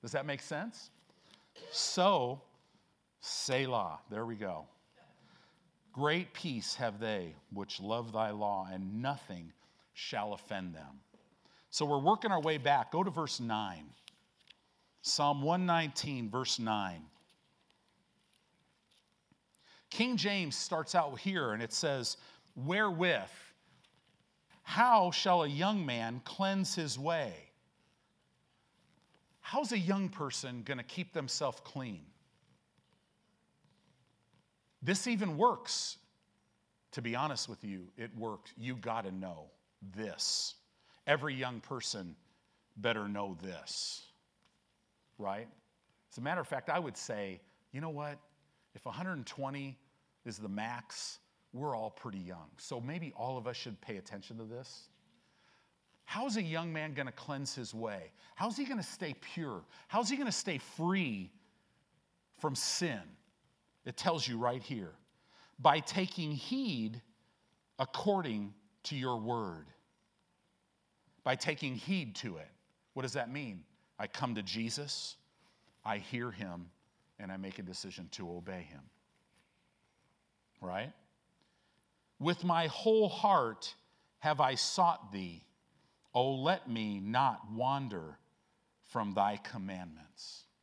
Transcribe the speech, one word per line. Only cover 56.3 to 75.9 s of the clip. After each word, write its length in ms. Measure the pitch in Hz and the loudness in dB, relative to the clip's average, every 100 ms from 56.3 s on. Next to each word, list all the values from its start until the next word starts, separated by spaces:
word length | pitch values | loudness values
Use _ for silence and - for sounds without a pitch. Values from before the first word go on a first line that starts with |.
| 226 | 0
a 60 | |
young 300 | 175 160 170 | 0 0 0
man 220 | 160 156 | -2 -4
gonna 180 | 139 131 | -4 -4
cleanse 420 | - - 139 139 | -6 -6 -4 -4
his 200 | - 117 | -6 -8
way? 380 | 113 113 101 78 _ - | -6 -4 -6 -10 _ -20
How's 220 | - 208 226 | -4 -4 -2
he 80 | |
gonna 180 | 277 240 | -4 -4
stay 320 | 170 - 180 170 | -6 -6 -6 -6
pure? 440 | - - 151 98 - - - | -10 -6 -4 -6 -10 -20 -2
How's 200 | 208 220 | 0 0
he 80 | 269 | 0
gonna 140 | 269 | 0
stay 280 | - - 147 | -2 -2 -4
free 720 | - - 170 190 160 104 90 - _ _ _ _ _ _ _ _ _ _ | -6 -2 2 4 2 0 -6 -12 _ _ _ _ _ _ _ _ _ _
from 140 | 156 | -2
sin? 460 | 135 - - 175 113 82 - _ _ _ _ _ _ | 0 0 0 0 0 -6 -18 _ _ _ _ _ _
It 120 | - - | -10 -2
tells 320 | 170 160 123 | 0 2 0
you 100 | 117 | 0
right 240 | 120 127 | 0 0
here. 320 | - 120 90 - _ _ _ - - - | -4 -6 -6 -10 _ _ _ -20 -20 6
"By 220 | 135 151 | 8 8
taking 500 | 147 196 185 - 160 | 4 0 0 -2 -2
heed 720 | 147 - 262 254 135 110 117 - _ _ _ _ _ _ - | -2 -2 -2 0 0 -2 -4 -12 _ _ _ _ _ _ -4
according 720 | 131 - 202 196 156 107 101 101 _ _ | -4 0 2 2 2 -2 -4 -10 _ _
to 100 | - | -6
your 240 | 143 127 120 | -2 0 0
word." 480 | 110 117 104 82 73 - _ _ _ _ _ _ _ _ _ _ _ _ _ _ | 0 -2 -2 -6 -12 -20 _ _ _ _ _ _ _ _ _ _ _ _ _ _
By 120 | - 131 | 0 0
taking 400 | - 151 143 123 | 0 -2 -2 -4
heed 400 | - 190 131 95 | -2 -2 -2 -6
to 200 | 120 82 | -8 -8
it. 120 | 78 - _ _ _ | -12 -18 _ _ _
What 80 | - | -6
does 100 | 131 | -4
that 180 | 139 120 | -2 -4
mean? 340 | 139 131 92 76 _ _ _ | -4 -8 -10 -14 _ _ _
I 100 | 104 | -8
come 260 | - 139 | -4 -2
to 80 | 107 | -2
Jesus, 720 | 95 107 113 127 143 - - - _ _ _ _ _ _ | -2 -2 -2 -4 -4 -6 -6 -10 _ _ _ _ _ _
I 140 | 107 | -4